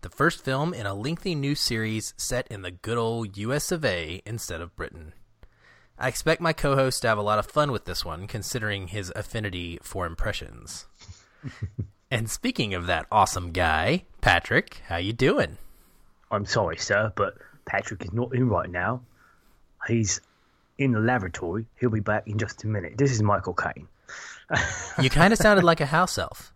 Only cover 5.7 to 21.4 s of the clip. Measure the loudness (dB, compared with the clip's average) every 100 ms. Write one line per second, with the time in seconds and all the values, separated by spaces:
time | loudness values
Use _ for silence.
5.7 | -20 _ -6 -4 -2 0 2 2 0 2
6.7 | 4 2 2 2 2 2 2 2 2 2
7.7 | 0 -4 -8 -6 -8 -8 -8 -6 -4 -4
8.7 | -4 -6 -6 -6 -8 -6 -4 -4 -4 -8
9.7 | -10 -10 -6 -6 -2 -2 -2 -8 -16 -14
10.7 | -14 -16 _ -20 -20 _ _ -14 -8 -10
11.7 | -8 -10 _ _ -2 -2 -2 -2 0 -2
12.7 | -2 0 -2 2 4 4 2 -4 0 2
13.7 | 4 2 0 -4 0 4 4 4 0 0
14.7 | -14 -6 -4 -2 2 4 4 0 -4 -16
15.7 | -18 -20 _ -20 _ _ -4 0 0 0
16.7 | -2 2 2 2 0 -2 -2 -20 -20 -4
17.7 | -4 -4 -10 -6 -2 -2 2 2 2 0
18.7 | -2 -2 -4 -8 _ _ _ _ _ _
19.7 | _ -2 0 0 -2 _ _ _ _ _
20.7 | -2 2 2 2 2 -2 -6